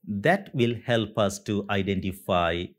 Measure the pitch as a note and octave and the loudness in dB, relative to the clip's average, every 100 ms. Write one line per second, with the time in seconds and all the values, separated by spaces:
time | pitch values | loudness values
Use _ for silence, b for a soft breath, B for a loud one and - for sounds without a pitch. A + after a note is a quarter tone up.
0 | - G#2 B2 G3 - C#3+ A#2 A#2 - A#2 | -6 -2 2 0 0 0 0 0 0 0
1 | G#2 - G2+ F#2+ - G#2 G#2 G2+ G2 F#2 | 0 0 0 0 -4 -4 -2 -2 0 -2
2 | F#2+ F2 - F#2 E2+ F2 F2+ | -2 -6 0 2 2 0 -6